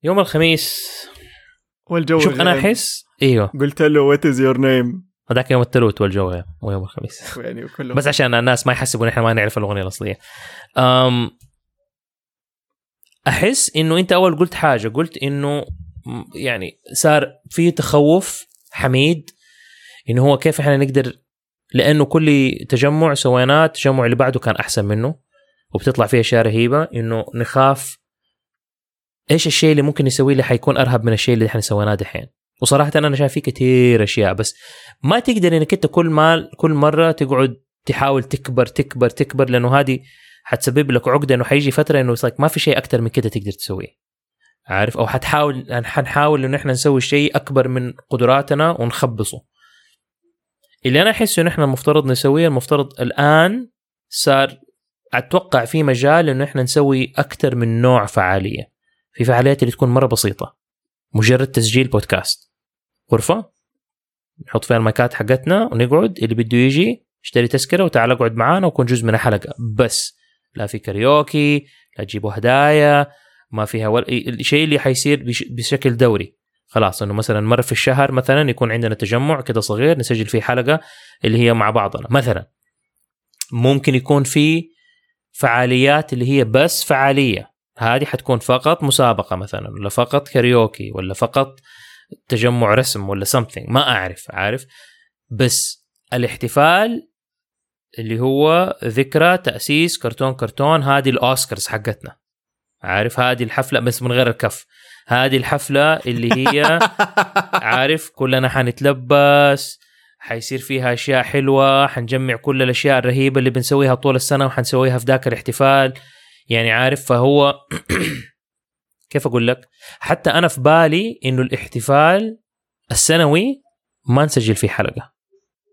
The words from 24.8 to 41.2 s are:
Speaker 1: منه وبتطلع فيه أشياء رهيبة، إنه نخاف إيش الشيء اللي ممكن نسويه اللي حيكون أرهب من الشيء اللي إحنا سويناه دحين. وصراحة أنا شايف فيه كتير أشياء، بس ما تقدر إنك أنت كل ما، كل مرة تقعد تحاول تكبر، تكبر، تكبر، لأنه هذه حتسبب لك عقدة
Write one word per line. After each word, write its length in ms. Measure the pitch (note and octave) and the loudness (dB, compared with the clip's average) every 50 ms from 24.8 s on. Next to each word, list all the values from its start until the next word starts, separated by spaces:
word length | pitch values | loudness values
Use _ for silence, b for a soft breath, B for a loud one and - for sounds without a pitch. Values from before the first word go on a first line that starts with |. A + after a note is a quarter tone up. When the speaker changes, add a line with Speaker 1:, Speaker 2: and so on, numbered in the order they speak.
| G2+ | -2
Speaker 1:
منه 300 | G2+ G#2 G#2+ A2+ C#3 D#3+ _ _ _ _ _ _ _ _ _ _ _ - | -2 -2 -2 -2 -4 -6 _ _ _ _ _ _ _ _ _ _ _ -8
وبتطلع 320 | G#2 - C3+ B2 - A2+ | -2 -2 -2 0 2 0
فيه 140 | G2+ - A#2+ | 2 2 0
أشياء 260 | A2+ - B2 A#2 A2+ | 2 2 2 2 2
رهيبة، 380 | A2 G#2 A2+ A#2 A#2+ C3 D3 D#3+ | 2 2 2 0 2 2 0 -2
إنه 420 | - - A#2+ A2+ A2+ A2+ A2+ - - - | -4 -6 -8 -6 -4 -4 -6 -6 -8 -6
نخاف 640 | A#2 A#2+ - - C3+ C3+ C3+ C#3 C3+ - - - _ _ _ _ _ _ _ _ _ _ _ _ _ _ _ _ _ _ _ _ _ _ _ _ _ _ - | -8 -8 -4 0 2 2 2 2 0 -6 -14 -16 _ _ _ _ _ _ _ _ _ _ _ _ _ _ _ _ _ _ _ _ _ _ _ _ _ _ 0
إيش 160 | D3 E3 - | 0 0 0
الشيء 240 | D#3+ C#3+ - - D#3 | 0 0 2 4 4
اللي 100 | D#3 C#3+ | 4 4
ممكن 240 | C#3 D3 D3 - D3 | 2 0 0 0 0
نسويه 260 | C3 C3 - C3+ C3+ | 0 2 2 2 2
اللي 120 | C#3 C3 B2+ | 2 2 2
حيكون 340 | - B2+ A#2+ - - C3+ | 0 0 0 0 0 0
أرهب 260 | C3 C3 B2 B2+ A#2 A2 | 2 2 2 0 0 0
من 80 | A#2 A2+ | 0 0
الشيء 200 | G#2+ - - B2 | 0 2 0 2
اللي 120 | A2+ A2 | 2 2
إحنا 160 | G#2+ - A2 | 0 -2 -4
سويناه 340 | G#2 - G#2+ G#2 G#2 G#2+ G#2 | -4 -2 -2 -2 0 0 -2
دحين. 320 | F#2+ G2+ - - - - - _ _ _ _ _ _ | -2 -4 -8 -10 -12 -12 -12 _ _ _ _ _ _
وصراحة 300 | - - C#3 C#3 D3 D3 - | -2 0 2 2 2 2 0
أنا 200 | D#3 D3 D3+ C#3 | 0 0 0 0
شايف 180 | C3 C#3+ C3+ - | 0 -2 -2 -2
فيه 80 | D3 | -4
كتير 600 | - - B2 - C3 B2+ C3 B2+ B2 B2 A#2+ A2+ G#2+ | -6 -6 -4 -2 2 2 4 4 6 4 4 4 2
أشياء، 300 | G2 - - G#2 F#2+ F#2+ | 0 0 0 0 0 0
بس 220 | G2 A2 - B B B B B B B B B B - | -2 -6 -6 B B B B B B B B B B -2
ما 160 | C3+ F#3+ A#3+ | 0 0 0
تقدر 380 | A#3+ - A#3+ G#3+ F3 F3 E3 | 0 0 0 2 2 2 2
إنك 160 | D#3+ D#3 D3+ - | 2 2 0 0
أنت 120 | - - | -2 -2
كل 200 | D3+ - F3+ E3+ | 0 0 0 0
ما، 440 | E3 D#3 D3+ D#3 D#3+ E3 E3 - - - | 2 2 2 4 4 2 2 -2 -8 -6
كل 140 | - - E3 | -2 -2 0
مرة 400 | D#3 C#3+ D3 D3+ D3+ D#3 E3 E3 | 2 2 2 2 2 2 2 2
تقعد 500 | D#3+ - D3+ C3 C#3+ B2+ C3+ C3 A#2 _ _ _ _ _ _ | 2 -2 -2 0 2 2 2 0 -2 _ _ _ _ _ _
تحاول 380 | - C3 - C#3 C#3 C#3 C3+ B2+ | -6 -4 -2 0 0 0 -2 -2
تكبر، 420 | C3 - C3+ - - B2 B2+ B2 | -4 -8 -8 -6 -4 0 0 0
تكبر، 440 | - - - C#3 - - B2 B2 A#2 | 0 -2 -6 -6 -4 -2 0 0 0
تكبر، 400 | - - C#3+ - - C3 C#3 B2+ | 0 -2 -4 -4 0 -2 0 0
لأنه 300 | B2 B2 A#2+ B2 C3 C#3+ | 2 0 2 2 2 2
هذه 200 | C#3+ C3 C3 C3 b b b b b b b b b | 2 0 -2 -4 b b b b b b b b b
حتسبب 480 | - - - - C#3 B2 C#3+ D3 C3+ | -6 -6 -2 -2 0 0 0 0 2
لك 160 | B2 A#2+ - | 0 0 0
عقدة 280 | B2+ B2 D3 | 2 0 0